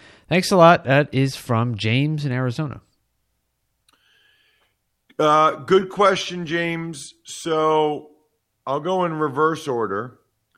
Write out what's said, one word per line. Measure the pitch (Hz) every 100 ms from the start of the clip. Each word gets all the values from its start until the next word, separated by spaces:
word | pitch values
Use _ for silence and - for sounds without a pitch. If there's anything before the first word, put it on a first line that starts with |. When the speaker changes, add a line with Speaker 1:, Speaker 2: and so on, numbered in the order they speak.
| - - -
Speaker 1:
Thanks | 170 -
a | 190
lot. | 165 175
That | 123 139 147
is | 131 135 -
from | - 113 120
James | 107 110 123 151 151
in | 143
Arizona. | 123 127 117 135 - _ _ _ _ _ _ _ _ _ _ _ _ _ _ _ _ _ _ _ _ _ _ _ -
Speaker 2:
Uh, | 151 156 156 -
good | 131 190 196
question, | 185 196 185 - 180 156
James. | 170 170 165 165 143 - _
So | - - 165 156 156 156 151 143 - _ _ _ _ _ -
I'll | 143
go | 170 185
in | 175
reverse | 156 151 131 156 156 147
order. | 120 104 98 123 _ _ _ _